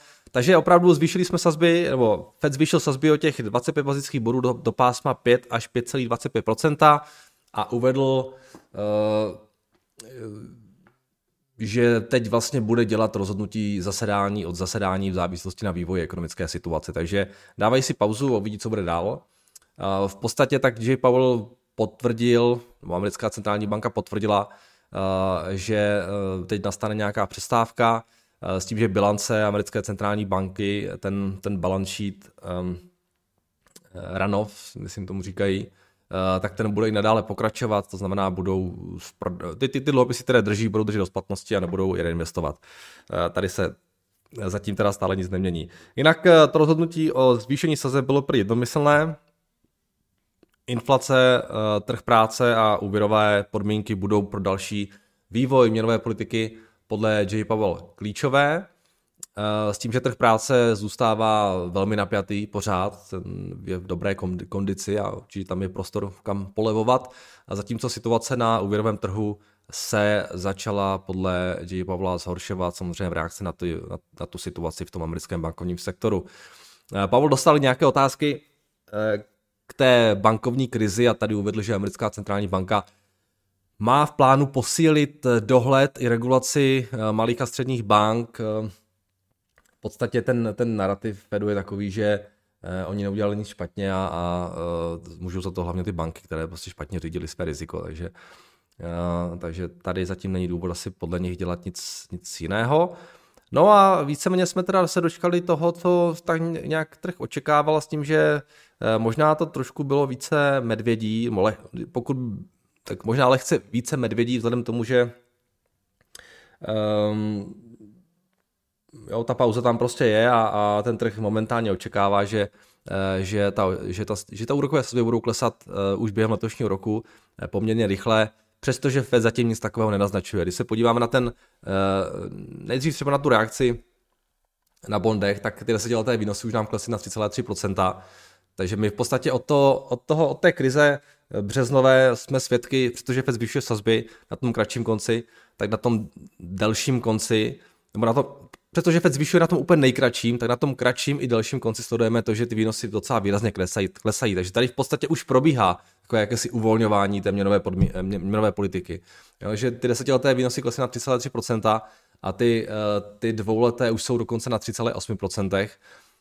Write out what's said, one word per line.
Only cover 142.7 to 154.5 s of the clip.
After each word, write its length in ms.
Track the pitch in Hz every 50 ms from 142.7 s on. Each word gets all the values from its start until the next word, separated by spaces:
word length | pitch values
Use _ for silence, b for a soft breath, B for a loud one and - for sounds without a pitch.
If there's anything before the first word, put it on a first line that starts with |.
| 139 131 127 117
přestože 320 | 120 - - - 123 131
Fed 140 | 127 - 120
zvyšuje 260 | 110 117 110 - 143
sazby 440 | 120 - 117 104 101 113 113 110 113 B B B B B
na 60 | 160
tom 160 | - - 120 113
kratším 300 | 120 107 - - 123 113
konci, 400 | 113 110 107 - - 113 117 117 b b b b b b
tak 120 | - 107 104
na 80 | 110
tom 320 | 104 - 120 113 107 107 - - - - - _ -
delším 640 | 90 85 95 98 107 107 110 - - 139 131 120
konci, 580 | 107 113 110 107 - - 117 110 107 120 131 b b b b b b b -
nebo 120 | 104 117
na 80 | 113 117
tom, 120 | 143 139 - - - - - - - _ _
přestože 280 | - 170 - 180 160 165
FED 140 | - 175 131
zvyšuje 280 | 135 151 - - 170
na 60 | 165
tom 100 | 160 180
úplně 240 | 139 143 - 180 156
nejkratším, 560 | 135 131 123 135 135 120 - - - 117 120
tak 120 | 120 117 117
na 60 | 123
tom 200 | 123 151 143 131
kratším 420 | - 123 123 123 - - 143 143 139
i 60 | 135
delším 320 | 127 120 113 113 - - 127
konci 240 | - 113 107 - 117
sledujeme 380 | - 120 117 117 113 117 117
to, 120 | - - 110
že 120 | 110 120
ty 100 | 120 117
výnosy 320 | 107 110 110 110 - -
docela 320 | 104 98 104 - - 127 110
výrazně 320 | 98 101 101 101 113 107
klesají, 360 | - 98 92 - - 107 98
klesají. 480 | 92 - - - 107 104 - 131 110 95
Takže 160 | 90 92 92